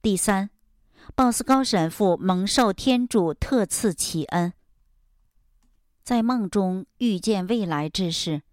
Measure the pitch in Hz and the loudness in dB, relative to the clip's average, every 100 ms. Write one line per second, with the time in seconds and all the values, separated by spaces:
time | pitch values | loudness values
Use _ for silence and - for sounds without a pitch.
0 | 226 190 - 196 196 _ _ _ _ _ | 0 0 0 -2 -2 _ _ _ _ _
1 | - - 254 233 247 269 262 202 160 - | -16 0 2 2 2 2 4 0 0 0
2 | 202 170 185 180 196 - 233 190 - 247 | 2 2 2 0 0 2 2 0 0 0
3 | 247 226 170 147 - 262 196 - 220 165 | 2 0 0 -2 -2 0 0 -2 -2 -2
4 | - 165 - 175 175 - _ _ _ _ | -6 -4 -4 -2 -2 -6 _ _ _ _
5 | _ _ _ _ _ _ _ _ _ _ | _ _ _ _ _ _ _ _ _ _
6 | - 247 226 247 196 208 185 185 185 _ | -2 0 2 0 0 0 0 -2 -8 _
7 | 240 190 220 208 180 233 185 151 156 - | -2 0 0 0 0 -2 0 -2 -4 -2
8 | 180 165 - 147 - | -4 -2 -4 -4 -6